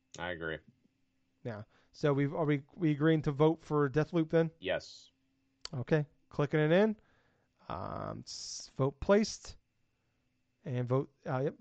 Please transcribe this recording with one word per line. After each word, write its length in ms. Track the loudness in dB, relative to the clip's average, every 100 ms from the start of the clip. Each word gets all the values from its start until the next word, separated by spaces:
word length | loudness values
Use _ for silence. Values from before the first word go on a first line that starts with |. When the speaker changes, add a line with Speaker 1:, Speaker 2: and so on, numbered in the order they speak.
| _ -10
Speaker 1:
I 140 | -8
agree. 260 | -6 -6 -8 -12 _ _ _ _ _ _ _
Speaker 2:
Yeah. 180 | -10 -10 -14 _ _
So 200 | -2 0
we've, 220 | 2 0
are 100 | 0
we, 180 | 0 0 -4
we 160 | -2 0
agreeing 320 | 2 4 4
to 100 | 2
vote 280 | 2 2 2
for 260 | -2 0 2
Deathloop 400 | 0 0 0 2
then? 220 | 2 2 -2
Speaker 1:
Yes. 500 | -4 -4 -4 -16 -20 _ _ _ _ _ -12
Speaker 2:
Okay. 300 | -10 0 0 0 _ _
Clicking 320 | -4 0 2
it 120 | 4
in. 240 | 6 4 0 _ _ _ _ _ _ -12
Um, 540 | -8 -8 -8 -8 -10
s-, 460 | -12 -14 -14 -14 -12 -4
vote 220 | -4 -2
placed. 560 | 2 4 2 -4 -16 -20 _ _ _ _ _ _ _ _ _ _
And 240 | -6 -4 0
vote, 220 | 0 -2 _ -6
uh, 140 | -2
yep, 100 | -2 -4